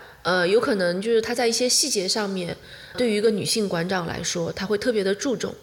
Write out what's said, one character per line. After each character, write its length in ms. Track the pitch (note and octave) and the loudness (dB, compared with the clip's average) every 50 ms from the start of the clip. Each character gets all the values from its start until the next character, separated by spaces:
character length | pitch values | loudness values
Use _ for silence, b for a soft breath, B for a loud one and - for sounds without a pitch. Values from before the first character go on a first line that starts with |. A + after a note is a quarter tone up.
| B B B B - | B B B B -2
呃， 240 | F3 F3+ F3+ F3 F3 | 0 2 2 4 4
有 120 | G3 A#3 | 4 4
可 160 | - C#4+ A#3 | 4 4 2
能 260 | G3 F3+ F3 F3 F#3 | 2 2 0 0 0
就 100 | G3 A#3 | 0 2
是 100 | A#3 A3+ | 2 2
她 140 | A3 A3+ A#3+ | 2 0 0
在 120 | A#3+ B3 A#3 | 0 0 2
一 40 | |
些 160 | A3+ A#3 B3 B3+ | 2 2 2 2
细 220 | - - - C#4+ | 2 2 2 0
节 180 | - G#3 F3+ F#3 | 0 0 0 0
上 220 | - A#3 G#3 G3 | 0 -2 -2 -2
面， 260 | G3 F#3 F3 E3+ - - B B B B B B B - | -2 -4 -4 -6 -8 -10 B B B B B B B 0
对 120 | B3+ A#3 | 0 2
于 60 | G#3 | 2
一 60 | G#3 | 4
个 80 | G#3 A#3 | 2 2
女 160 | G#3+ F#3+ D3+ | 2 2 0
性 220 | D#3 - A3+ G#3 F#3+ | 0 0 0 0 0
馆 200 | F3+ E3 E3 F#3 | 0 0 0 0
长 180 | G3 F3+ E3+ | -2 -2 -2
来 160 | E3 - - E3+ | -4 -4 -6 -4
说， 280 | - - F3+ E3 D#3 | -4 -2 -2 -2 -4
她 140 | E3 - G3 | -4 -4 -4
会 120 | F#3+ G#3 G#3 | -2 -2 0
特 140 | - B3+ | 0 0
别 120 | A3+ G#3+ F#3+ | 0 2 2
的 100 | F#3+ G3+ | 0 0
注 220 | G3 - C#4+ A#3 | 0 0 -2 -2
重。 180 | E3 - F#2+ F2 - | -2 -2 -6 -8 -10